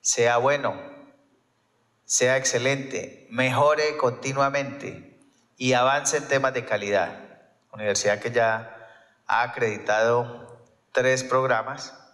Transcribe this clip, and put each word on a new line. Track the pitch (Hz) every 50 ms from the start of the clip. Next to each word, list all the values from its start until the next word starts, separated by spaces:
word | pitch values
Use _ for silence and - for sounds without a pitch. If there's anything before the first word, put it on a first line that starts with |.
sea | _ - - - 120 117 120 120
bueno, | 120 139 143 143 127 110 95 95 - - - - - - _ _ _ _ _ _ _ _ _ _ _ _ _ _ _ _ _ _ _
sea | - - - 127 127 131 135
excelente, | 131 - - 120 120 131 139 139 131 - - - - - - - - -
mejore | 113 117 127 131 127 139 147 147 151 151 151 151 147 -
continuamente, | 139 123 117 - - 135 135 135 139 139 139 143 139 127 117 - - - 90 - - - - _ _ _ _ _ _ _ _ _
y | 127 127 127
avance | 123 123 131 135 143 143 - - 147
en | 143 -
temas | 139 135 135 131 127
de | 131 113
calidad. | - 110 104 101 101 101 95 90 - - - - - - - _ _ _ _ _ _
Universidad | - 107 107 104 98 - - 101 104 101
que | - 120
ya | 120 120 113 113 110 113 113 - - - - - - - _ _ _ _ _ _
ha | - 110 120
acreditado | 123 - 135 123 113 107 101 101 104 104 107 113 117 117 120 120 117 - - - - - - - _ _ _ _ _
tres | _ 131 123 131 131 127 131
programas | 131 123 131 131 131 123 110 110 127 139 147 - - - - - _